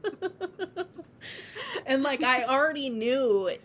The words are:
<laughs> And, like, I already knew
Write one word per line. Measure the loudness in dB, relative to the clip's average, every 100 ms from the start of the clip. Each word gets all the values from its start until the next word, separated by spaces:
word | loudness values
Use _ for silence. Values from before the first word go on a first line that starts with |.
<laughs> | -6 -6 -8 -6 -10 -8 -10 -8 -10 -12 -20 -18 -16 -16 -14 -12 -8 -8
And, | 0 0
like, | 2 2
I | 2 2
already | 4 4 4 2 -4
knew | -2 0 2 4 4 2 -4